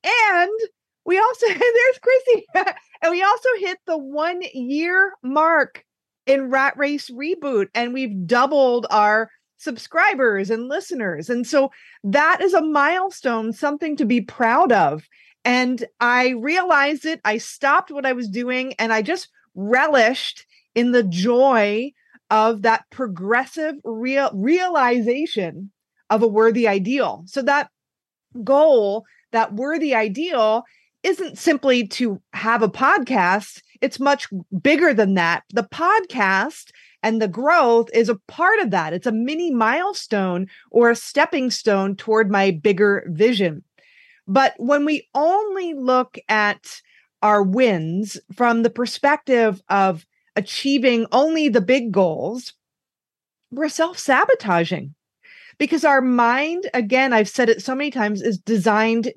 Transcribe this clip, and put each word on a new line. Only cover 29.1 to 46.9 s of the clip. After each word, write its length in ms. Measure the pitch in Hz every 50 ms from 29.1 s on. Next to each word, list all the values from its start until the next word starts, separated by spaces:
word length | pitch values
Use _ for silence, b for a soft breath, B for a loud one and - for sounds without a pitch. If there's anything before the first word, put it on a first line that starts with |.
| b b b b
that 240 | - 226 220 - 202
worthy 400 | 208 262 285 320 320 311 294 254
ideal, 720 | 220 220 214 190 254 320 359 330 247 220 214 214 240 247 b b b b b b b
isn't 380 | - 370 349 - 370 302 - -
simply 480 | - 339 302 277 - 269 254 247 226
to 340 | - - - 247 226 196 185 _ _ -
have 280 | - 208 220 233 226
a 80 | 226 190
podcast. 920 | - - 262 285 381 349 254 254 262 208 175 180 190 208 190 - - - _ b b b
It's 180 | b 269 - -
much 280 | 269 285 285 277 - - 196 185 - _ 196 180
bigger 320 | - 277 311 285 349 320 254
than 220 | 208 214 196 196
that. 300 | 185 170 165 170 - - _
The 140 | 196 214 190
podcast 1080 | - - - 330 359 427 440 381 349 - 254 202 190 190 190 214 302 - - - - _ b b b b b b
and 180 | 220 220 226
the 60 | 220
growth 600 | 196 160 226 254 294 349 339 285 240 233 233 233 233 -
is 160 | 226 233 208
a 80 | 233 - _
part 320 | - - - 339 381 453 427
of 120 | 359 220
that. 200 | 180 180 156 156
It's 140 | 165 180 -
a 60 | 247
mini 420 | 220 220 240 262 311 320 349 339 269
milestone 960 | 240 220 220 254 320 359 403 403 - - - 220 202 190 185 175 175 190 196 B B B B
or 180 | B 233 240 233
a 60 | 233
stepping 560 | 233 - - - 285 311 320 - 285 254 247
stone 440 | - - - 220 202 196 190 196 196
toward 360 | - - 220 214 220 220 190
my 180 | 208 196 196 196
bigger 560 | 180 151 - 214 196 175 208 208 202 196 - -
vision. 520 | 165 151 214 247 247 202 196 170 151 143 - _ _ _ b b b b b b b b b
But 280 | b 196 269 269 - -
when 260 | - 226 247 285 285 285
we 240 | 302 302 - - _ -
only 600 | 285 302 330 370 415 427 415 381 381 359 339 320
look 420 | 277 254 254 254 254 254 - - - -
at 540 | - 220 214 208 208 202 - - - - - - b